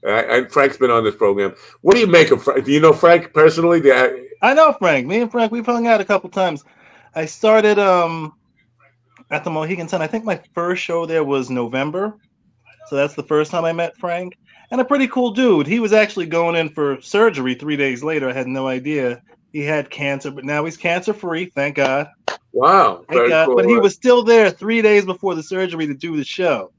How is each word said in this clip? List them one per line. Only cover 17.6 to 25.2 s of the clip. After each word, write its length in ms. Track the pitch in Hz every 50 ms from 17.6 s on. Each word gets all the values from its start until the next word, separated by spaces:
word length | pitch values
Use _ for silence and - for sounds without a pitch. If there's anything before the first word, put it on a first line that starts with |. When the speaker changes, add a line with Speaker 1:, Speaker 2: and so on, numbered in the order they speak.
| 147 151 151 139
Speaker 2:
days 260 | 143 135 127 120 135
later. 240 | 156 160 151 135 127
I 40 | 123
had 140 | 135 127 127
no 200 | 131 135 131 131
idea. 540 | 131 127 127 147 156 147 131 123 120 123 _ _ _ _ _ _ _
He 80 | 151 143
had 260 | 147 156 151 139 -
cancer, 400 | - - 147 139 139 135 139 147
but 140 | 135 135 131
now 220 | 135 147 147 151
he's 100 | 165 160
cancer-free, 680 | - - 170 170 180 180 - 208 208 - 180 165 160 185 180 _
thank 220 | 143 139 143 139 143
God. 300 | 139 131 131 139 151 147 _ _ _ - - - _ _
Speaker 1:
Wow, 460 | - 117 127 156 185 196 160 110 92 87 90 _
Speaker 2:
Thank 40 |
Speaker 1:
very 180 | 156 123 120 123
Speaker 2:
God. 160 | 160 160 -
Speaker 1:
cool. 100 | 131 127
Speaker 2:
But 100 | - 190
he 120 | 190 233 233
was 160 | 202 196 -
still 300 | - - 254 247 240 226
there 260 | 220 233 226 214 190
three 300 | - _ 180 208 226 233
days 240 | 220 214 208 208 196
before 300 | 180 185 180